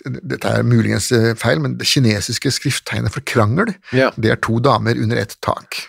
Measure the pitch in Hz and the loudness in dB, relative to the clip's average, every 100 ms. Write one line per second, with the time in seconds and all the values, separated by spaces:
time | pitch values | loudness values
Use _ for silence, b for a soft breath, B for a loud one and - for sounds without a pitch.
0 | 139 127 - 127 104 113 117 120 104 110 | -12 -10 -8 -4 0 0 4 4 2 0
1 | - 120 113 107 117 151 135 120 123 147 | 0 2 2 0 0 0 -2 -4 -2 2
2 | 120 104 - 110 139 - 143 - - 110 | 2 2 -2 -4 -2 -2 -4 -4 -4 -4
3 | 117 - - 120 104 143 226 180 B 127 | -4 -4 -2 2 2 2 -2 -4 B 0
4 | 131 - 110 120 - 113 135 110 110 120 | 2 2 0 0 0 0 2 2 2 0
5 | 110 117 110 - - - - - | 0 -2 -4 -6 -4 -6 -6 -14